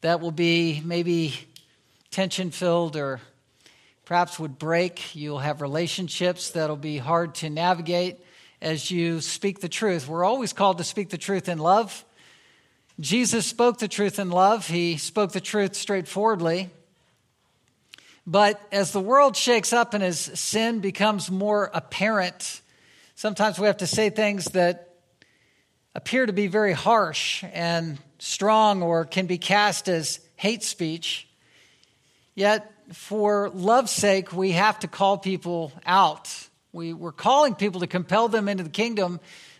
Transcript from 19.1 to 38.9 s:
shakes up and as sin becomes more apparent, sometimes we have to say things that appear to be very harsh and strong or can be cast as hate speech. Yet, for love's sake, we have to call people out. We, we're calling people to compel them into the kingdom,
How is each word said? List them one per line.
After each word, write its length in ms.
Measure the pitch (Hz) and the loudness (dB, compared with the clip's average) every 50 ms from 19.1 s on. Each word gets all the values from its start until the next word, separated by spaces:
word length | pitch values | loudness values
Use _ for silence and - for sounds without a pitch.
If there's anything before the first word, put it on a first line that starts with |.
| 254 277 285 269 202 | 6 6 6 6 4
shakes 380 | - - 247 240 226 - - | 2 2 4 4 2 2 2
up 220 | 233 240 233 240 214 | 2 2 2 2 0
and 100 | 208 196 | 0 0
as 140 | 180 170 156 - - - - | -2 -2 -4 -6 -8 -8 -8
sin 420 | - - - 214 226 233 233 220 | -6 -4 -2 0 0 0 -2 -2
becomes 500 | 185 196 - - 202 214 214 190 151 - | -4 -4 0 2 2 2 2 0 -4 -4
more 400 | 190 190 196 208 208 208 196 - | -4 -2 0 0 2 0 0 -2
apparent, 880 | - 170 - - - - 190 220 220 202 180 180 180 - - - - - - _ _ _ _ _ _ _ _ _ _ | -4 -6 -6 -6 -4 -2 0 0 2 0 0 -2 -4 -8 -10 -12 -12 -14 -18 _ _ _ _ _ _ _ _ _ _
sometimes 440 | - - 214 196 - 208 220 180 165 | -6 -6 -4 0 0 0 0 0 2
we 80 | 202 | 2
have 120 | 208 196 - | 2 2 2
to 80 | 185 | -2
say 240 | 160 - 220 220 208 | -2 0 2 2 2
things 340 | 220 214 214 208 202 190 165 - | 2 2 0 0 0 -2 -4 -2
that 420 | - 185 175 175 180 - - - _ _ _ _ _ _ _ _ _ _ _ _ _ _ _ _ _ _ _ _ | 2 4 4 4 2 -2 -8 -20 _ _ _ _ _ _ _ _ _ _ _ _ _ _ _ _ _ _ _ _
appear 320 | - - - - 226 262 262 | -14 -12 -6 -2 0 0 0
to 80 | 220 | 2
be 140 | 190 196 208 | 0 0 0
very 260 | 185 170 220 214 202 | 2 2 2 2 2
harsh 680 | 170 135 - 214 233 220 190 165 147 - - - - - 190 170 | 0 0 2 4 4 4 4 2 -2 -4 -4 -4 -4 -6 -8 -10
and 460 | - 170 170 170 170 165 165 165 147 139 - _ _ _ | -6 -4 -2 -2 -2 -2 -2 -4 -8 -12 -14 _ _ _
strong 600 | - - - - 196 208 214 220 220 214 202 185 | -10 -8 -4 0 2 4 6 6 6 4 4 2
or 240 | 175 170 170 165 165 | 0 2 0 0 0
can 220 | - - 190 190 | 0 -2 -2 -2
be 120 | 175 185 170 | 0 -2 -4
cast 500 | - - 190 208 208 208 175 - - 190 | 0 2 4 4 4 4 2 -2 -2 -2
as 320 | 180 165 151 - - - _ _ _ | -2 -2 -2 -4 -8 -10 _ _ _
hate 260 | - - 208 233 226 | -4 -2 -2 -2 -2
speech. 640 | - - - - 175 156 160 165 - - - - - _ _ _ _ _ _ _ _ _ _ _ _ _ _ _ _ _ _ _ _ _ _ | -6 -8 -6 -4 -4 -4 -4 -6 -6 -6 -8 -8 -10 _ _ _ _ _ _ _ _ _ _ _ _ _ _ _ _ _ _ _ _ _ _
Yet, 360 | - 196 208 214 214 208 - _ _ _ - | 0 2 2 2 2 -2 -8 _ _ _ -20
for 580 | 175 - - - 202 214 208 208 208 202 202 196 | -20 -20 -10 -6 -2 0 2 2 2 2 0 -2
love's 400 | 175 185 175 208 233 262 247 202 | -4 -2 2 4 4 4 4 2
sake, 420 | - - - 202 190 190 180 - | -2 0 2 2 2 2 0 -4
we 200 | 170 180 190 190 | -4 -2 0 2
have 260 | 170 170 196 214 202 - | 4 4 4 4 2 0
to 80 | - - | -6 -8
call 300 | - - 202 196 202 196 | -2 2 2 2 2 2
people 540 | 196 190 190 175 - 175 175 170 165 143 - - - | -2 -4 -4 -4 -4 -4 -4 -4 -4 -6 -10 -8 -2
out. 640 | 170 180 196 190 160 151 - - - - - - - _ _ _ _ | 2 6 6 6 4 2 -2 -10 -14 -14 -14 -16 -20 _ _ _ _
We, 200 | - 170 165 165 | -14 -10 -10 -10
we're 180 | 165 165 170 170 | -8 -8 -10 -10
calling 460 | 147 - - 214 262 285 302 277 202 | -10 0 2 4 6 6 6 4 2
people 240 | - 196 208 175 185 | 0 -2 -2 -2 -4
to 80 | 175 - | -4 -4
compel 400 | - 180 165 - 185 214 233 226 | -2 -4 -2 0 2 2 2 2
them 200 | 208 220 202 202 | 2 0 0 0
into 140 | 202 185 | -2 -4
the 80 | 175 156 | -6 -6
kingdom, 480 | 151 - 220 233 | -4 -2 -2 -2